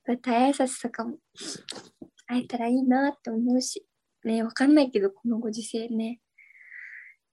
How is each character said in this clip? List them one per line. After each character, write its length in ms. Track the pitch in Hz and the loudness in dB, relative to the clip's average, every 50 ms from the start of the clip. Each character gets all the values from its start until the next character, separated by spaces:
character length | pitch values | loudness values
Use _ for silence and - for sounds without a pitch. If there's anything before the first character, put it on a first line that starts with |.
| _ | _
舞 140 | - 240 247 | -4 -4 -4
台 320 | - 254 233 233 254 277 277 | -2 0 2 4 4 4 4
挨 20 | |
拶 260 | - 269 254 - - | 2 0 -2 -2 -6
と 100 | - 240 | -8 -8
か 140 | - - 226 | -8 -8 -8
も 140 | 233 - - _ _ _ - - - - - - - - - - - _ _ - - _ _ _ | -8 -10 -12 _ _ _ -16 -14 -12 -12 -12 -12 -14 -14 -14 -16 -20 _ _ -20 -20 _ _ _
会 160 | - 240 247 247 | -6 -4 -4 -4
え 40 | |
た 120 | - - 240 | -4 -4 -4
ら 100 | 233 233 | 0 0
い 40 | 247 | 0
い 100 | 262 262 | 2 4
な 280 | 254 247 262 277 285 | 4 4 4 2 0
っ 100 | 285 - | -2 -4
て 100 | - 247 | -6 -6
思 260 | 226 226 233 247 247 | -2 0 2 2 2
う 40 | 254 | 2
し。 260 | 254 - - - - _ _ _ _ _ _ _ - | 0 -2 -6 -10 -12 _ _ _ _ _ _ _ -4
ね、 180 | 226 226 226 220 | -2 0 0 -2
わ 100 | 226 - | -2 -2
か 140 | - 262 | 2 6
ん 80 | 277 302 | 6 8
な 80 | 302 277 | 8 6
い 80 | 254 | 4
け 100 | - 220 | 2 2
ど、 100 | 190 196 | 2 0
こ 180 | 196 - - 233 | 0 -2 -4 -2
の 100 | 233 220 | -2 -2
ご 120 | 240 220 | -2 -4
時 120 | 214 233 214 | -6 -8 -8
世 260 | - - 226 226 233 | -8 -6 -6 -6 -4
ね。 320 | 233 220 226 226 247 - _ _ _ _ - _ _ - - - - - - - - - - - - _ _ _ | -4 -4 -4 -4 -8 -10 _ _ _ _ -20 _ _ -20 -20 -20 -20 -18 -18 -18 -18 -18 -20 -20 -20 _ _ _